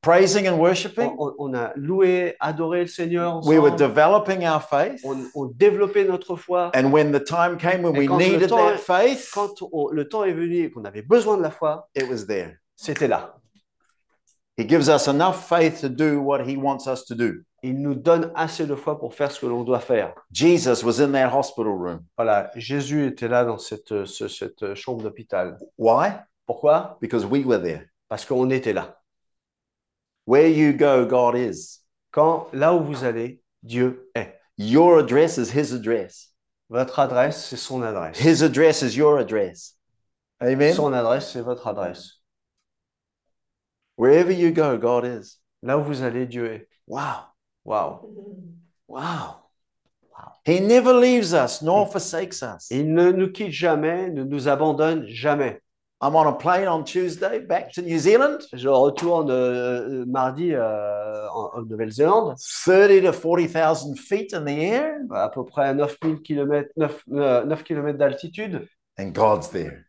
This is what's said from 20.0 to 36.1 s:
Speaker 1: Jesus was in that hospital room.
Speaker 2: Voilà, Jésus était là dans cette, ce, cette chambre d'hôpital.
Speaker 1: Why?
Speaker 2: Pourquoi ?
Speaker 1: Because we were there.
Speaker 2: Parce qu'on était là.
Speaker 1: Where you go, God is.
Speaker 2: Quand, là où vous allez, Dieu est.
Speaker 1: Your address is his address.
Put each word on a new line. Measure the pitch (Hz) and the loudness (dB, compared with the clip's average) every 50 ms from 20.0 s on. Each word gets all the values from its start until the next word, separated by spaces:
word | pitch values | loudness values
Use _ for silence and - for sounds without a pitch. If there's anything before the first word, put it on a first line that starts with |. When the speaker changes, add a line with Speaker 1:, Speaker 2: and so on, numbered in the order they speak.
| 95 80 - - _ _ | 0 -4 -10 -16 _ _
Speaker 1:
Jesus | 85 - 147 170 175 170 170 131 120 - | -4 2 4 4 4 4 4 2 0 2
was | - 120 113 123 | 2 0 2 2
in | 147 139 | 2 2
that | 139 135 131 123 120 | 4 2 2 2 2
hospital | 139 135 - - - 110 107 | 0 -2 -2 -6 -6 -4 -4
room. | 101 92 90 90 85 82 - _ _ | -4 -4 -6 -8 -8 -10 -14 _ _
Speaker 2:
Voilà, | - 117 113 107 101 98 - - | -4 0 2 2 0 0 -4 -12
Jésus | 117 113 113 139 143 139 135 147 151 143 | -14 -8 -6 -6 -4 -4 -2 -2 -2 -2
était | 131 - - 120 113 | -2 -4 -6 -4 0
là | 123 123 123 | 2 2 2
dans | 117 110 101 | 0 -2 -6
cette, | - - 107 101 _ _ 110 101 95 | -10 -14 -14 -14 _ _ -6 -6 -6
ce, | 95 - - 107 101 | -6 -10 -10 -10 -10
cette | - - 101 95 - _ 107 98 98 | -8 -10 -12 -12 -10 _ -10 -10 -10
chambre | 95 - - 123 113 | -10 -10 -10 -10 -8
d'hôpital. | 110 107 - - 113 _ 101 92 92 87 - - - - _ - | -8 -10 -12 -12 -14 _ -6 -6 -6 -6 -10 -16 -20 -20 _ 0
Speaker 1:
Why? | 113 113 117 131 165 202 196 - - _ _ _ _ | 2 4 4 4 2 0 -4 -8 -16 _ _ _ _
Speaker 2:
Pourquoi ? | - 120 - - - 151 165 - - - _ | -10 -8 0 2 2 2 2 0 -6 -12 _
Speaker 1:
Because | 120 110 120 117 101 | -8 -4 -2 -2 -2
we | 101 127 143 135 | 0 -2 -2 2
were | 127 117 98 | 0 0 0
there. | 87 85 78 73 - _ _ _ _ _ | 0 -4 -6 -8 -12 _ _ _ _ _
Speaker 2:
Parce | 110 - - | -12 -12 -6
qu'on | - 135 123 127 127 | -4 -2 0 0 0
était | 131 127 127 117 | 0 -2 -2 -2
là. | 98 90 85 - - _ _ _ _ _ _ _ _ _ _ _ _ _ _ _ _ _ _ _ _ _ _ _ _ _ _ | -4 -4 -6 -10 -18 _ _ _ _ _ _ _ _ _ _ _ _ _ _ _ _ _ _ _ _ _ _ _ _ _ _
Speaker 1:
Where | 107 123 143 160 165 | 4 6 6 6 6
you | 160 151 156 147 | 6 4 4 4
go, | 139 127 151 143 135 127 120 | 4 4 4 4 4 4 2
God | 110 131 123 123 120 120 | 2 2 2 2 2 0
is. | 123 127 107 87 82 - - - _ _ _ _ _ _ _ | 0 -4 -4 -6 -10 -14 -18 -20 _ _ _ _ _ _ _
Speaker 2:
Quand, | - 147 156 - - 160 - - - | 0 2 2 2 2 -2 -6 -10 -4
là | 135 147 160 180 | 0 2 2 2
où | 170 | 2
vous | 156 143 147 123 131 | 0 -4 -6 -4 -4
allez, | 123 113 113 117 127 156 _ _ _ _ _ | -4 -4 -4 -8 -8 -10 _ _ _ _ _
Dieu | - 113 117 123 127 127 127 - - - _ | -16 -8 -2 0 0 0 -2 -6 -18 -10 _
est. | 117 - - - _ _ _ _ - | -8 -8 -8 -14 _ _ _ _ -10
Speaker 1:
Your | 104 110 120 151 170 180 170 160 | -4 2 4 6 8 8 8 6
address | 135 110 120 143 160 165 165 - | 6 4 4 2 2 2 0 -4
is | 117 104 | -6 -2
his | 117 147 147 120 123 | -2 -2 -2 -2 -6
address. | 123 104 110 117 107 92 - | -8 -4 -4 -4 -4 -4 -8